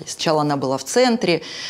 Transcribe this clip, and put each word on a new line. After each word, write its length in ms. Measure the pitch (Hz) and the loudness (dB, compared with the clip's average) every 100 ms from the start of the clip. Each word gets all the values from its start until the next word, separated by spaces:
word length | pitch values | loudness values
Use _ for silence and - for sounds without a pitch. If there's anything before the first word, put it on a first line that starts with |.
| - | -10
Сначала 340 | - 170 156 | -4 0 2
она 160 | 147 143 | 2 0
была 200 | 139 135 | -2 -4
в 60 | |
центре, 600 | - 240 254 233 180 165 - - | 0 2 4 2 2 0 -2 -12